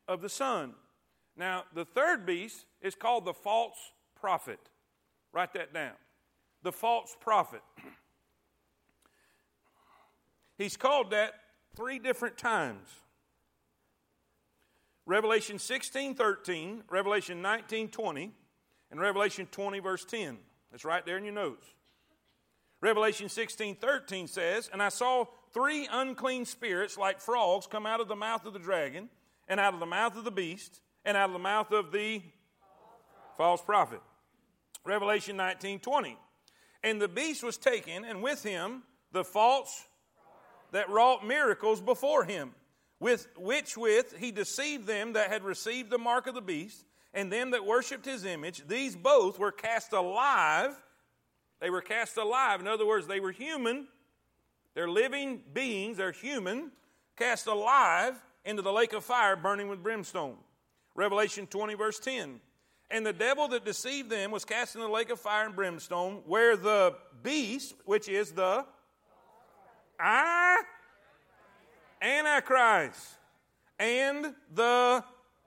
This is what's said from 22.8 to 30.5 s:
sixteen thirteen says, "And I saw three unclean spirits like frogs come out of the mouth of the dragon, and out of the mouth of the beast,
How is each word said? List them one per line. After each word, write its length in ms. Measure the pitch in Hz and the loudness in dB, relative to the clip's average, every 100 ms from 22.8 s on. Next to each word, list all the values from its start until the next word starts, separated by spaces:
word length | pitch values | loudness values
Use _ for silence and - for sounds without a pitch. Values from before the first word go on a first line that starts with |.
| 208 214 214 208 202 | 0 4 2 0 -6
sixteen 480 | 220 220 - 208 190 | -6 -6 -6 -8 -4
thirteen 520 | 240 277 - 190 165 | -2 -2 -4 -10 -8
says, 420 | 190 170 214 233 | -4 -2 -2 -4
"And 120 | 190 | -2
I 60 | 202 | -2
saw 360 | - 247 254 226 - _ | 0 0 0 -2 -8 _
three 340 | 233 277 302 269 | -2 0 0 -2
unclean 540 | 240 262 247 269 254 240 | -4 -4 -4 -4 -4 -6
spirits 520 | - 233 180 202 196 | -8 -4 -2 -4 -2
like 220 | 196 190 | -2 0
frogs 460 | - 240 220 294 - | 0 2 4 2 0
come 200 | 214 214 | -6 -2
out 140 | 226 | -2
of 80 | 214 | -2
the 80 | 208 | -4
mouth 300 | 214 226 202 | -4 -4 -6
of 80 | |
the 60 | 196 | -10
dragon, 500 | 170 180 139 151 226 _ _ _ - | -2 -2 -2 -6 -14 _ _ _ -4
and 120 | 190 | 2
out 140 | 196 | 2
of 60 | 175 | 2
the 60 | 170 | -2
mouth 280 | 185 233 208 | 0 0 -2
of 80 | |
the 80 | 226 | -6
beast, 480 | 196 165 | -4 -6